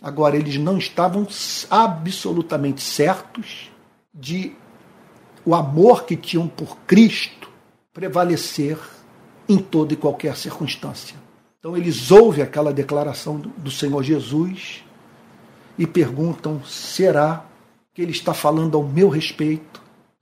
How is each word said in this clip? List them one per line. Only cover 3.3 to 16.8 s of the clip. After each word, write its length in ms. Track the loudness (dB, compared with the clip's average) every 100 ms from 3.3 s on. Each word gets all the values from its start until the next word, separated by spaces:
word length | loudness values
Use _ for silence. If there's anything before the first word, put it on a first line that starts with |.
| -14 -14 -14 -18 -20 _ _ _
de 420 | -20 -10 -8 -8 -12 -20 -20 -20 -20 -20 -20 _ -10 0
o 80 |
amor 500 | 0 0 4 6 6
que 100 | 2
tinham 320 | -8 -4 -4 -4
por 300 | -8 -14 -12
Cristo 680 | 4 6 6 4 -10 -12 -20 -20 _ _ _
prevalecer 800 | -12 -4 0 0 0 -4 -6 -6 -6 -12 -20 -20 -20 -20 -18 2
em 80 | 2
toda 380 | 2 -2 0
e 20 | 0
qualquer 400 | -2 -2 -6 -8
circunstância. 800 | -10 -8 -8 -8 -12 -14 -16 -20 -20 _ _ _
Então, 160 | -8
eles 360 | -4 -2 -4 8
ouvem 340 | 10 10 6
aquela 260 | -2 -2 -2
declaração 640 | -2 -2 -2 -2 -6 -8 -8
do, 120 | -10
do 200 | -12 -10
Senhor 320 | -6 -4 -2
Jesus 840 | 0 -2 0 -2 -2 -4 -14 -18 -20 -20 -20 -20 -20 -20 -20 -20 -20 -6
e 80 | -2
perguntam, 760 | 0 0 0 -4 -4 -6 -8 -10
"Será 800 | -16